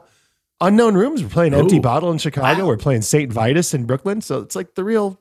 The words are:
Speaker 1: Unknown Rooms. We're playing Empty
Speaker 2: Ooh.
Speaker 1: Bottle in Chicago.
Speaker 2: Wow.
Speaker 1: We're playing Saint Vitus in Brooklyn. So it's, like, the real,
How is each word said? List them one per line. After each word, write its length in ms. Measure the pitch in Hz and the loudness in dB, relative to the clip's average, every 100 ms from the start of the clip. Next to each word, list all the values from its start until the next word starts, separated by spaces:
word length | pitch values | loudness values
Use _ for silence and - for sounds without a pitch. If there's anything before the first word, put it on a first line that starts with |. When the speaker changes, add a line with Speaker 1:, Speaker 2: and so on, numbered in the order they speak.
| - _ _ _ _ _ | -10 _ _ _ _ _
Speaker 1:
Unknown 360 | 180 214 233 185 | 2 4 4 4
Rooms. 280 | 254 302 | 2 -2
We're 60 | 110 | -2
playing 240 | 165 165 | 0 2
Empty 240 | 143 175 175 | 4 4 4
Speaker 2:
Ooh. 40 | |
Speaker 1:
Bottle 300 | 120 135 175 | 2 0 -2
in 60 | 160 | -4
Chicago. 460 | 151 151 131 165 | -4 -2 0 0
Speaker 2:
Wow. 40 | 180 | 0
Speaker 1:
We're 80 | 107 | -2
playing 260 | 147 120 | 0 -2
Saint 280 | 104 151 135 | 0 0 0
Vitus 420 | 110 113 160 165 | -2 0 0 -2
in 120 | 139 117 | -4 -4
Brooklyn. 340 | 135 196 214 | -4 -4 -8
So 220 | - 131 | -6 -8
it's, 120 | 101 190 | -8 -12
like, 180 | 180 - | -10 -8
the 80 | |
real, 320 | 196 220 202 190 | -2 -2 -2 -6